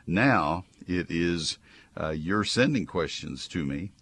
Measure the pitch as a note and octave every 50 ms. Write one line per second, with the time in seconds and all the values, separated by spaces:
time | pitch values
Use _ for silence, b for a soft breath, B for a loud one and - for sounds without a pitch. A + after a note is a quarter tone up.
0 | B - E2+ G2 B2 C#3 B2+ G2 D#2 D2+ D#2+ F2 F2+ - _ - - - F2+ F2+
1 | E2+ - D#2+ E2+ E2+ F2 F2 E2+ D#2+ D2+ - - B B B B B B B -
2 | E2 D#2 D#2 D#2 D2+ E2+ G2 G#2+ G2+ - - A2+ B2 D3 D3+ A#2+ F2 - - F2+
3 | E2 C#2+ - - - D2+ C2 C2 - - - F2+ D2+ C#2 C#2 D2 F2+ G2+ - _